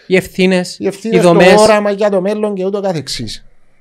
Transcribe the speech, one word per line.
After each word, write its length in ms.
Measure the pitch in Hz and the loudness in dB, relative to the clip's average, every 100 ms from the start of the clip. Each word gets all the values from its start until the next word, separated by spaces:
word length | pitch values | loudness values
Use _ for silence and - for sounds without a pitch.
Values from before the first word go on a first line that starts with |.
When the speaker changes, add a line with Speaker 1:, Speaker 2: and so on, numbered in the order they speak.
| - | -2
Speaker 1:
Οι 100 | 180 | -2
ευθύνες, 640 | 185 - 185 185 180 - | -2 -2 0 0 -4 -6
Speaker 2:
οι 80 | 196 | -8
ευθύνες, 320 | 190 220 185 | -6 -2 2
Speaker 1:
οι 20 | |
δομές. 340 | 175 170 185 | 4 4 6
Speaker 2:
το 60 | 208 | 6
όραμα 280 | 214 214 208 | 4 2 0
για 200 | 202 208 | -2 0
το 100 | 196 | 0
μέλλον 340 | 185 214 214 | -2 -4 -4
και 100 | 202 185 | -4 -4
ούτω 140 | 202 | -2
καθεξής. 680 | 190 160 131 - 110 - - _ _ _ | -4 -6 -8 -10 -10 -14 -20 _ _ _